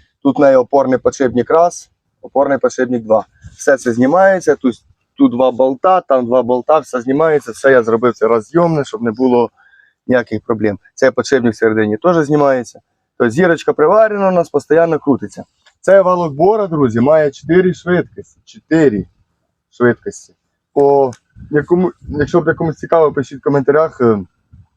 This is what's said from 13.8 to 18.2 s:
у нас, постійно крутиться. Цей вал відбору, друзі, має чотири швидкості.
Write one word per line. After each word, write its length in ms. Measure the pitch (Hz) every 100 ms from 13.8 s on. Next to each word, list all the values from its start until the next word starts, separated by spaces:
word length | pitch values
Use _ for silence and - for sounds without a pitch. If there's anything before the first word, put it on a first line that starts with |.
| 151 214 220 202 196
у 40 |
нас, 180 | 180 165
постійно 480 | 143 - 160 165 151
крутиться. 460 | 143 117 104 - - _ _ _
Цей 200 | - 196
вал 280 | 180 180 170
відбору, 380 | 139 185 220 196
друзі, 340 | 156 127 113
має 300 | 127 156 147
чотири 440 | - 135 175 185
швидкості. 640 | - 175 175 - 101